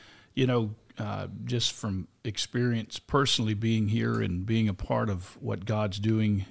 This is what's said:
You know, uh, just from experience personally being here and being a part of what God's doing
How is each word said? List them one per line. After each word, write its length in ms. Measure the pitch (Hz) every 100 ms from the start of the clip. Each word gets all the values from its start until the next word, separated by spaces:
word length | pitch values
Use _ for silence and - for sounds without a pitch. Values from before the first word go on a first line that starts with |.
| - - - -
You 100 | 131
know, 300 | 123 110 107 _ -
uh, 300 | 107 104 95 98 117
just 280 | 123 -
from 340 | - 113 95 85 _ 117
experience 760 | 101 - 123 123 117 107 -
personally 560 | - 143 143 - 110 104
being 320 | 113 113 104
here 340 | 113 117 113
and 240 | 104 90 98
being 240 | 113 110
a 60 | 92
part 340 | - 120 110
of 260 | 95 90 -
what 240 | 139 104 98
God's 320 | 107 107 98
doing 480 | 107 110 107 101 98